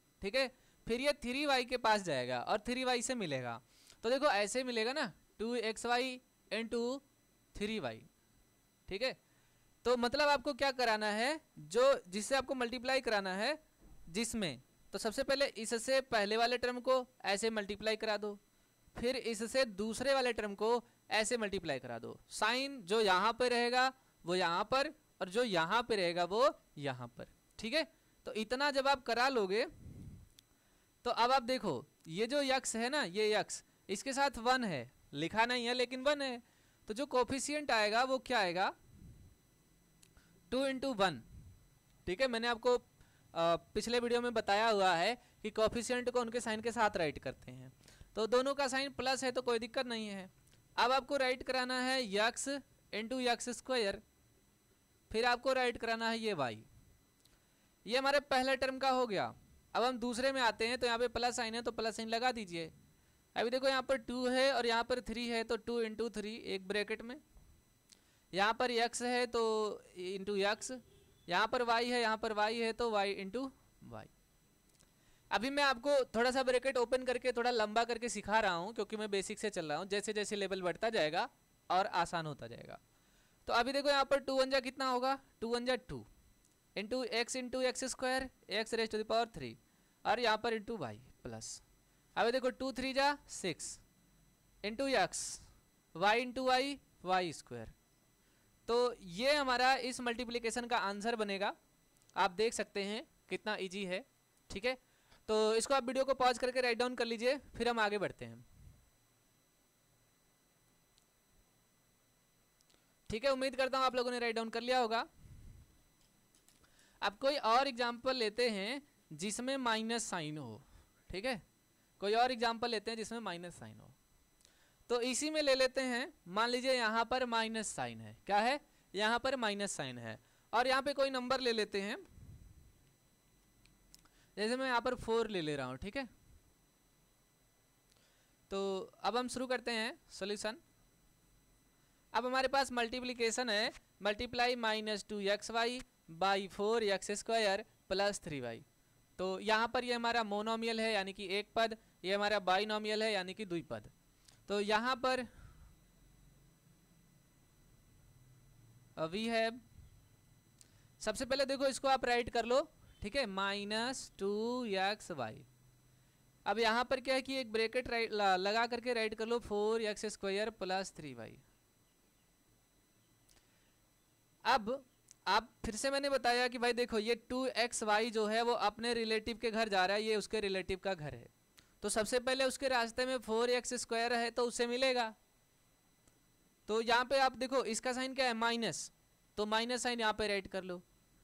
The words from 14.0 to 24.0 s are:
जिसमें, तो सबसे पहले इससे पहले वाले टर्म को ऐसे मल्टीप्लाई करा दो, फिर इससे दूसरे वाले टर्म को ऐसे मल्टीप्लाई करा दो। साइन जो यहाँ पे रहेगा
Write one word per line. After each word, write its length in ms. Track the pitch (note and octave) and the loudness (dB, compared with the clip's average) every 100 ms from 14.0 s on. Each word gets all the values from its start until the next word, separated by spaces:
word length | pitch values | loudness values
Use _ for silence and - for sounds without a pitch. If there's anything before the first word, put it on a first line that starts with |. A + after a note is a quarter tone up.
| - | -8
जिसमें, 540 | F3+ A#3 A3+ F3+ B2 _ _ - | -4 -2 -2 -4 -6 _ _ -12
तो 60 | G3+ | -4
सबसे 240 | A3 A#3 | -4 -2
पहले 240 | C4+ C4+ C#4 | 0 2 2
इससे 540 | - A3+ A#3 A#3+ C4+ | -2 -4 -4 2 2
पहले 360 | C4 A3+ G3+ A3+ | 2 2 2 4
वाले 220 | A#3 B3 | 2 2
टर्म 220 | B3 B3 | -2 -2
को 260 | B3 C4 B3 _ | 2 2 0 _
ऐसे 260 | F#3+ G3 A3+ | -2 0 0
मल्टीप्लाई 460 | A3 G3 G3+ G#3+ A3 | -2 -4 -4 -2 -2
करा 200 | A3 G#3 | -2 -2
दो, 220 | G#3 G#3 _ _ _ _ _ - | -4 -10 _ _ _ _ _ -4
फिर 200 | A#3+ C4 | -2 0
इससे 480 | A3+ G#3 A3+ C4 | -2 -4 0 2
दूसरे 500 | B3+ F#3 A3 G#3+ B3+ | 2 0 -4 -2 0
वाले 180 | C4+ B3 | 2 2
टर्म 220 | A#3 G#3 | 0 -4
को 300 | G3+ A3 A#3+ - _ - | -2 2 0 -2 _ -2
ऐसे 260 | G#3 G#3+ A#3+ | 0 2 0
मल्टीप्लाई 420 | G#3 G3 E3+ C3 | -2 -2 -2 -4
करा 200 | B2 A#2 | -4 -10
दो। 220 | A#2 - - | -10 -14 -12
साइन 540 | - A3 B3 C#4 C4+ | -2 0 2 -2 -6
जो 180 | E3+ A3 | 0 4
यहाँ 320 | G3+ F3+ G#3+ | 6 6 4
पे 160 | A3+ B3 | 2 2
रहेगा 440 | A#3+ A#3+ B3+ C4 - | 4 4 4 2 0